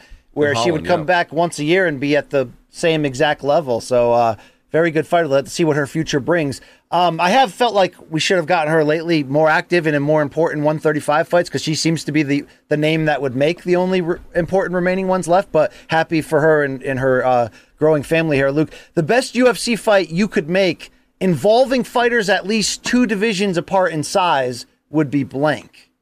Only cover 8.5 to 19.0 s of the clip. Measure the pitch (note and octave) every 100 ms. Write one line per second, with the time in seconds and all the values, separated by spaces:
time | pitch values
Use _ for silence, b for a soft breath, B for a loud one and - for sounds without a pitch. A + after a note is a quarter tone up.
8.5 | F3+ D3+ D#3+ D3+ D#3+ E3 E3 C3 C#3+ D#3
9.5 | E3 - F3 D#3+ D3 C#3+ D#3 D3 D#3 E3
10.5 | D3+ D3 D#3 D#3 D3+ C#3+ D3+ E3 F3 E3+
11.5 | C#3 - D#3 D#3+ D#3+ - D3+ C#3 C#3+ -
12.5 | b b D3+ D3+ D#3+ D#3 C#3+ C#3 B2 D3
13.5 | E3+ F3 F3 F#3 F#3 E3 - - F3 E3+
14.5 | F#3 E3+ F3+ F3+ F#3 F#3+ F#3 D#3+ F3+ G3
15.5 | D#3 C#3+ B B D#3+ D#3+ D#3+ - D#3 D#3
16.5 | D#3 C#3+ C3+ C#3+ B2+ C3 B2+ B2+ B2 A#2
17.5 | b b b D3+ D3+ - E3 D#3+ C#3 C#3
18.5 | C#3+ D3+ B B -